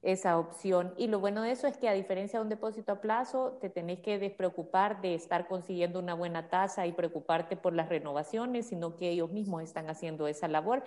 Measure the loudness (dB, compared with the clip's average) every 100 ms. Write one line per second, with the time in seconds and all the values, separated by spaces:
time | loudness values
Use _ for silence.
0 | 2 2 4 4 2 -4 2 2 2 -2
1 | 0 2 2 0 0 2 0 2 2 2
2 | 0 -2 -2 -2 -2 -2 -4 -4 -4 -2
3 | 2 0 2 0 -2 -2 -6 -4 -4 -4
4 | -2 0 -2 0 -2 0 0 4 4 2
5 | 0 -2 0 -2 0 -4 -4 0 0 0
6 | -2 -2 -2 -2 0 2 2 2 -2 0
7 | 0 0 2 2 2 0 0 2 2 0
8 | 0 -2 -2 -2 -2 -2 -2 -4 -4 -2
9 | 0 0 0 -2 -2 -2 -4 -6 -6 -6
10 | -6 -2 -2 0 2 2 4 0